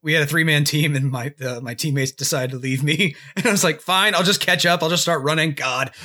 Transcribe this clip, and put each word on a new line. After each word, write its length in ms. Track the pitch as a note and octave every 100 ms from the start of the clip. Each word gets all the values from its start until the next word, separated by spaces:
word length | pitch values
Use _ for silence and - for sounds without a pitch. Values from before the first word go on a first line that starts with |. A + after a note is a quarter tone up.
we 100 | D#3
had 80 | D#3+
a 40 | C#3+
three-man 380 | D#3+ D#3+ D3 D3
team, 300 | D3+ D#3+ C3+
and 140 | C3+
my, 240 | D#3+ D3+ -
uh, 200 | B2+ A#2+
my 120 | B2
teammates 380 | A#2+ D#3 C#3 C3
decided 400 | - - C#3+ B2+
to 60 | C3
leave 260 | C3 C3
me, 320 | D3 D3 G3 - -
<laughs> 100 | G3
and 80 | A#3+
I 40 |
was 120 | G3+
like, 160 | E3+ D3
"Fine, 320 | - F#3 G#3
I'll 100 | F3
just 180 | F#3 G3+
catch 240 | - E3+ E3+
up. 180 | F3
I'll 60 | D#3+
just 140 | E3+
start 200 | E3+ D#3
running." 300 | C#3 D#3+ D#3+
God, 380 | C#3 C3 B2+ C3+ -